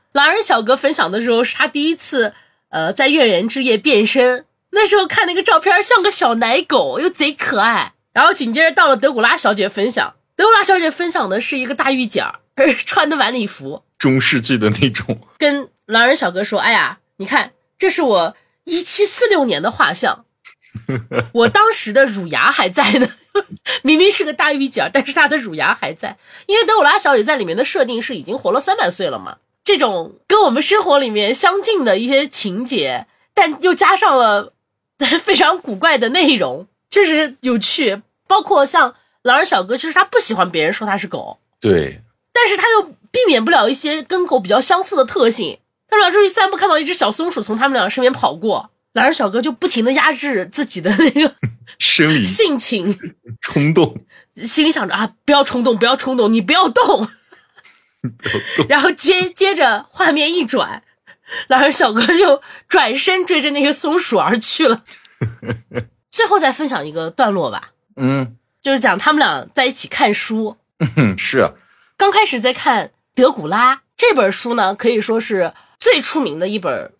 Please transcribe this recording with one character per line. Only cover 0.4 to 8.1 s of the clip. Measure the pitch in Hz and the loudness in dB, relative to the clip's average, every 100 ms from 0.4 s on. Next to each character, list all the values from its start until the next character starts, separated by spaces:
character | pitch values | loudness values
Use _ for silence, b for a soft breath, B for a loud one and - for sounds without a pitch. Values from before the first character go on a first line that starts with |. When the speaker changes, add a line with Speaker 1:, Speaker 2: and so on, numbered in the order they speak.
Speaker 1:
小 | 415 233 | 0 0
哥 | 226 269 | 0 0
分 | 277 | 0
享 | 311 165 | -2 -2
的 | 202 | -4
时 | 233 | -2
候， | 233 | 0
是 | 240 | 0
他 | - 302 | -2 -4
第 | 294 302 | -2 -2
一 | |
次， | 330 - 269 214 - b b b | -2 -4 -2 -4 -6 b b b
呃， | 156 160 | -6 -4
在 | 208 269 | 0 2
月 | 302 240 | 2 2
圆 | 175 220 | 2 -2
之 | 269 | -2
夜 | 254 220 | 0 0
变 | 302 226 | 2 2
身， | 220 269 247 254 - _ _ | 2 2 2 0 -8 _ _
那 | 403 | 0
时 | 427 403 | 2 2
候 | 370 | 2
看 | - | 0
那 | 359 | -2
个 | 359 | -2
照 | 392 427 | 2 2
片 | 403 | 4
儿 | 359 | 2
像 | 392 453 | 4 2
个 | 392 | 2
小 | - 254 | 2 0
奶 | 233 233 254 | 0 0 0
狗， | - 269 143 160 | 0 0 0 -2
又 | 330 | -4
贼 | - 302 | -2 -2
可 | 294 - 220 | -2 -4 0
爱。 | 220 214 - - _ | 2 0 -4 -10 _